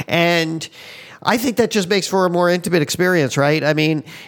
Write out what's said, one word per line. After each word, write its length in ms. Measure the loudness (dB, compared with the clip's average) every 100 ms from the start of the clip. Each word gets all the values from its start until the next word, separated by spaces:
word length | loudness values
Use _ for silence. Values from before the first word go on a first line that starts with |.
| -4
And... 640 | 0 2 2 0 -4 -8 -16 -20 -20 -20 -6
I 160 | -2 0
think 180 | 0 0
that 160 | 0
just 160 | 0 0
makes 180 | -2 0
for 200 | 0 2
a 40 |
more 180 | 2 2
intimate 340 | 0 0 0
experience, 540 | 0 0 2 2 2 2
right? 280 | 2 2
I 80 | 2
mean, 320 | 2 2 0 -4 -18